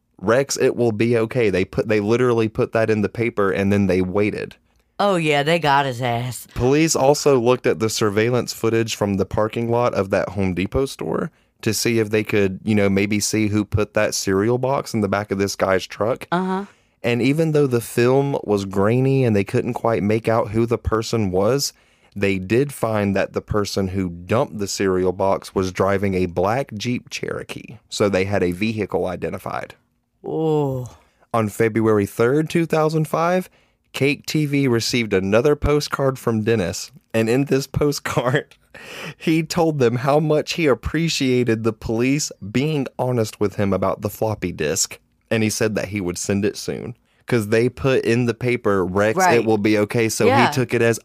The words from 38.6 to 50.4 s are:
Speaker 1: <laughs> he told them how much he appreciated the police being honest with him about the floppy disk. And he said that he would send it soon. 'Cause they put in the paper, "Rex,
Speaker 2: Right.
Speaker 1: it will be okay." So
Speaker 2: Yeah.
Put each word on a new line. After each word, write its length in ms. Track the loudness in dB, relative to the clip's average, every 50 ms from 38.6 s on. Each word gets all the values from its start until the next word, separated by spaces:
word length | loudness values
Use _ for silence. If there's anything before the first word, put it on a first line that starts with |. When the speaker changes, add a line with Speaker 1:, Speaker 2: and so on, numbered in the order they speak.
| _ _ -20 -20 -20
Speaker 1:
<laughs> 300 | -18 -16 -14 -14 -14 -16
he 260 | -6 -2 0 0 0 0
told 340 | -2 0 0 0 0 2 2
them 180 | 2 2 2
how 220 | 0 0 2 2 2
much 360 | 2 2 2 0 0 -2 -2
he 120 | 0 2
appreciated 960 | 2 2 2 0 -4 -2 -2 -2 -2 -2 0 0 2 2 2 2 2 0 0
the 100 | 0 -2
police 600 | -2 -2 -4 -4 -2 0 0 0 0 0 -2 -6 -10 -12 -8 -4
being 360 | -2 0 0 0 0 -2 -4 -4 -4 -4
honest 400 | -2 0 0 0 0 -2 -2 -2
with 140 | -2 -2 0
him 160 | 0 0 0
about 280 | 2 2 0 0 -2 -2
the 100 | -4 -6
floppy 400 | -4 -2 -2 -2 -2 -2 -4 -6
disk. 460 | -4 -4 -2 -2 -2 -2 -4 -4 -8 -14 _ _ _ _ _ -4
And 120 | -2 0
he 80 | 0 0
said 240 | 0 0 -2 -2 -2
that 140 | -2 -4 -4
he 120 | -4 -4
would 180 | -4 -4 -4 -4
send 260 | -4 -2 0 0 0
it 120 | -2 -2
soon. 400 | -4 -6 -8 -8 -8 -8 -12 -14 _ _ _ _ _ _
'Cause 220 | -2 0 0 2 2
they 200 | 2 2 2 2
put 360 | 0 -2 0 0 0 2 2
in 180 | 2 2 2 2
the 80 | 0 -2
paper, 500 | -2 -2 -2 -2 0 0 0 2 2 0
"Rex, 340 | 0 0 2 2 2 2 2
Speaker 2:
Right. 180 | 2 4 4 4
Speaker 1:
it 60 | 4
will 140 | 2 2 2
be 180 | 2 2 2 2
okay." 300 | 2 0 0 0 0 0
So 180 | 0 2 2
Speaker 2:
Yeah. 200 | 4 4 4